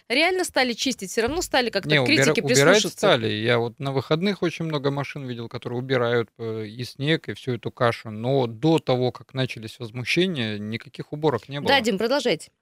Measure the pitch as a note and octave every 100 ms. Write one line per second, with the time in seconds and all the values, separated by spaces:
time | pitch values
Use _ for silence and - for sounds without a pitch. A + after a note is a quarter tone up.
0 | - B3+ E4 F#4 - D4 B3+ A3+ C4+ A3+
1 | F#3 - A#3 D#4+ - C4+ A#3+ G3 D3 D3+
2 | B2 D4+ C#3 D3+ C#3+ C3+ D3 G#3 G#3 -
3 | G3+ C#3 A2 G#2+ A2+ A#2+ A#2 A2 C#3 C3+
4 | - D#3+ G3+ F#3+ F3 - E3 D3+ C#3 C#3+
5 | C3+ D3 C3 A#2+ A#2 A#2+ - A#2+ C3 C3
6 | A#2+ A#2+ A2 - A2+ A2 G#2+ A2+ A#2+ -
7 | C#3 D#3+ - G#2 - A#2 A#2 - A#2+ -
8 | A#2 G#2+ A#2+ C#3 A#2+ A2+ D#3 D#3+ - B2+
9 | B2 - - C3+ B2+ A#2 A2 - A#2 A#2+
10 | A#2 E3 F#3 D3+ A2 G#2 G#2 A2+ - -
11 | - D3+ D3+ B2 - C#3+ F#3+ C4+ A3 F#3+
12 | A3+ C#4 B3 D#3+ - _